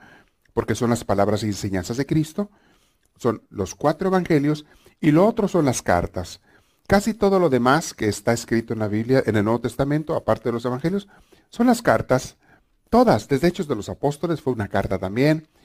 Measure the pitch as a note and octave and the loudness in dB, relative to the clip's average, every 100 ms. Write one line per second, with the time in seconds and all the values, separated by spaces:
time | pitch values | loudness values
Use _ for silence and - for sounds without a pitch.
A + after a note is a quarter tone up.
0 | - - _ _ _ - - A2 A#2+ A#2 | -12 -20 _ _ _ -6 -4 -2 0 -2
1 | - G2 G2+ G#2 G#2+ F#2+ G#2 F#2 F2+ A#2+ | 0 0 2 0 -2 -6 -4 -4 -4 -6
2 | C#3 D#3 D3+ - G3+ _ _ _ _ _ | -2 -2 -2 -6 -8 _ _ _ _ _
3 | _ _ B2 A2 - G#2 F#2 - C#3+ D#3+ | _ _ -4 -4 -6 -8 -8 -4 -4 -2
4 | F#3+ F#3 E3+ D#3 C#3+ D3+ - _ _ _ | 0 0 2 0 0 -2 -8 _ _ _
5 | D#3 D3+ G#3 A3+ G3+ F3 C#3+ A2+ - F2 | 2 4 4 2 0 2 0 0 0 0
6 | F#2+ - F2 - _ _ _ _ - G3 | 0 -6 -10 -14 _ _ _ _ 0 0
7 | A3 G#3+ G3+ F#3+ E3+ B2+ B2 D3 - - | 2 0 2 4 4 4 4 2 0 -4
8 | A2 G2+ - A#2 - A#2 A2+ A2 G#2+ G#2 | -2 -2 -2 -2 0 -2 -2 -4 -4 -2
9 | A2+ C3 A#2 G#2+ G#2 A#2 A#2 - C#3 D3+ | 0 2 2 2 2 0 -2 -4 -2 -2
10 | D#3 C3+ - A2 B2+ A2+ B2 C3+ E3 G3 | -2 -4 -2 -2 -2 -4 -4 -4 -4 -4
11 | - - _ _ _ - A#3+ A#3 - A2+ | -8 -16 _ _ _ 0 2 2 2 0
12 | - B2+ - - _ _ _ _ _ A3+ | 2 -2 -2 -14 _ _ _ _ _ 2
13 | A#3 A#2 - C3+ E3+ F3 D3 A2+ G2+ F#2 | 4 2 0 0 0 -2 -4 -6 -6 -6
14 | C#3 D3 F3 D#3 - A2 G2+ G2+ - F#2+ | -4 -4 -4 -4 -4 -4 -2 -2 -2 -4
15 | F#2+ G#2+ C#3+ D#3 - _ | -4 0 2 2 -4 _